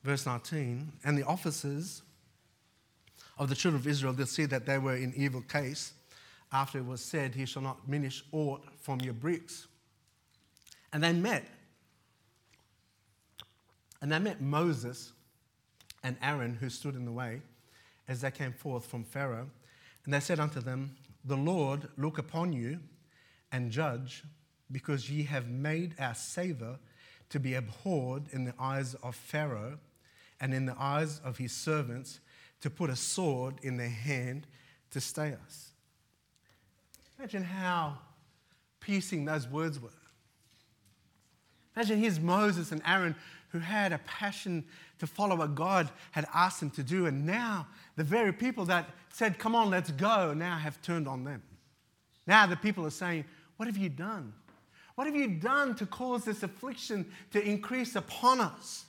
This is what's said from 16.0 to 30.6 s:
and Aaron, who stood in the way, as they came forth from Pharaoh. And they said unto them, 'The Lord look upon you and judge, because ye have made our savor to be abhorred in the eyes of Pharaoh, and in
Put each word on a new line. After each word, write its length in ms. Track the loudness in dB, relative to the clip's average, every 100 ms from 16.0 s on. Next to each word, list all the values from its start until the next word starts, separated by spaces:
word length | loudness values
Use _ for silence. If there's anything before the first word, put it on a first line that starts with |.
and 140 | -6 0
Aaron, 360 | 0 0 -2 -2
who 120 | -6
stood 280 | -4 -6 -4
in 80 |
the 80 | -6
way, 300 | -4 -6 -8 -12 -20 _ -20 -20 _ -8
as 140 | -4
they 100 | -4
came 200 | -4 -8
forth 320 | -6 -6 -6
from 200 | -6 -10
Pharaoh. 460 | -8 -4 -4 -4 -8 -16 -20 -20 -20 -14
And 80 | -2
they 60 | -2
said 220 | 2 0
unto 200 | 0 -2
them, 360 | -4 -4 -6 -12 -20 -14
'The 120 | -4 0
Lord 520 | 2 2 2 0 -6 -4
look 220 | -2 -2
upon 340 | -4 -2 0
you 280 | 0 -4 -6 -12 -20 _ _ _ _ _
and 180 | -2 -2
judge, 540 | 0 0 -2 -6 -12 -16 -20 _ _ _
because 400 | -8 -2 -2 0
ye 140 | -2
have 240 | 0 -2 -2
made 480 | -2 0 0 -2 -4
our 140 | -4 -4
savor 640 | -6 -4 -2 -4 -6 -10 -16 -20 -20 -20 _
to 100 | -2
be 160 | 0
abhorred 680 | -2 -4 -6 -2 0 0 -4 -4
in 100 | -4 -4
the 80 | -2
eyes 360 | -2 0 -2 -6
of 180 | -10
Pharaoh, 640 | -10 -4 0 0 -2 -6 -10 -18 _ _ _ -20 _
and 100 | 0
in 140 | 0